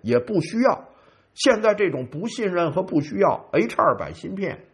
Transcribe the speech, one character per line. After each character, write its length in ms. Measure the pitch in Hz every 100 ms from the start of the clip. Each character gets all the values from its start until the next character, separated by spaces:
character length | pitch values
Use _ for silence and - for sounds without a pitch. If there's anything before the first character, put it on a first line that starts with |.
也 160 | 220 240
不 200 | 247 196
需 220 | - 226
要。 260 | 254 - - _ _ _ _ -
现 280 | - 214
在 100 | 220
这 160 | 202 185
种 160 | 127 123
不 220 | 147 226
信 260 | 247 202
任 180 | 175 165
和 120 | 180
不 180 | 190 156
需 160 | - 196
要 300 | 175 - -
，H 220 | 165 226 -
二 220 | 160 117
百 160 | 73
芯 220 | - 170 190
片 300 | 175 - -